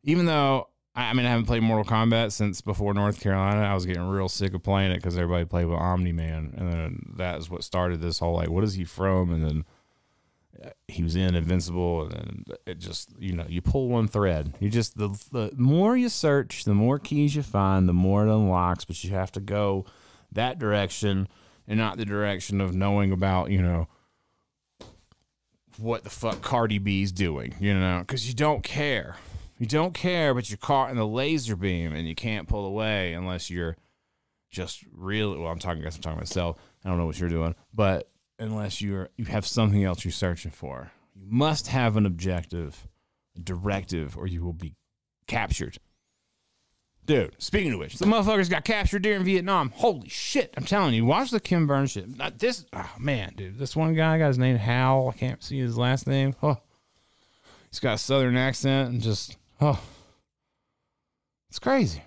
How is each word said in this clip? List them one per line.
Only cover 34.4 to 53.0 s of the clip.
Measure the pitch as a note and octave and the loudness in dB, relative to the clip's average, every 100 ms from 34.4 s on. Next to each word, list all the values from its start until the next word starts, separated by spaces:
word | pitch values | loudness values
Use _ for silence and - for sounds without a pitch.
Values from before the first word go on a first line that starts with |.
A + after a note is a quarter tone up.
| _ | _
just | - E2+ - - | -10 -10 -12 -16
really, | - F#2 G#2+ G#2 D#2 | -12 -4 -2 -2 -4
well, | E2 | -6
I'm | E2+ | -6
talking, | F#2 D#2+ | -6 -6
I | D#2 | -6
guess | D#2 | -8
I'm | |
talking | E2 D#2 | -8 -6
myself. | D#2+ F#2 E2+ D#2+ - _ | -4 -2 -2 -4 -16 _
I | F#2+ | -2
don't | F2 | 0
know | E2 | 0
what | D2+ | -2
you're | F2 | -2
doing, | E2 E2 F2 _ | 0 -2 -4 _
but | A2 G2+ F#2 - _ _ - | 0 2 2 -4 _ _ -10
unless | A2 G#2+ G#2 - | -6 -4 -6 -4
you're, | G#2 G2 F#2 - | -4 -4 -6 -8
you | G#2+ | -4
have | G#2 F#2+ | -4 -2
something | - G#2+ G2+ | 2 4 4
else | F#2+ F2 F#2 | 2 0 -4
you're | |
searching | - F#2 E2 E2+ | -2 -2 -2 -8
for. | - C#2+ B1+ - _ _ G2 | -12 -12 -12 -14 _ _ -20
You | G2 | -2
must | A#2 D3+ D#3 - | 2 2 0 -2
have | C3 A#2 G#2+ | 2 2 4
an | G2+ | 2
objective, | E2+ F#2+ F2 E2+ E2+ D2+ - - _ _ _ _ - | 2 -2 -4 -4 -8 -8 -12 -20 _ _ _ _ -14
a | |
directive, | E2 F2+ G2+ G2 F#2 E2+ D2 - | -8 -4 -2 -2 -2 -4 -4 -8
or | F#2 | -6
you | E2+ | -4
will | F2 | -6
be | E2 E2 - _ _ _ _ - | -6 -12 -14 _ _ _ _ -6
captured. | - G2+ - - - _ _ _ _ _ _ _ _ _ _ _ _ - | -4 -2 -4 -4 -10 _ _ _ _ _ _ _ _ _ _ _ _ 2
Dude, | C#3+ E2+ - | 2 2 -6
speaking | - G#3 F3 | -2 0 0
of | G2+ | -2
which, | D2 - | -6 0
the | F#3+ | 4
motherfuckers | A3 G3+ G#3+ F3 | 4 4 4 2
got | F#3 - | 0 0
captured | G#3+ F#3+ G3+ | 0 2 2
during | G3+ G3+ | 2 2
Vietnam. | F#3 F#3 F3 F#3 C3 - | 2 2 4 2 2 2
Holy | A#3 D#3 - | 0 0 -8
shit, | - - - - - | -8 -2 0 -2 -6
I'm | D#3+ | 0
telling | G3+ E3+ | 2 4
you, | A2+ A#2 | 4 4
watch | F3 B3+ | 2 2
the | A3+ | -2
Kim | - F3 D3+ | 2 2 4
Burns | C#3 C#3 | 2 2
shit. | G#2 F#2+ C3+ | -4 -10 -8
Not | - - | -8 -2
this, | A#3 A#3+ - | -2 -2 -8
oh | - - | -10 -10
man, | - | -6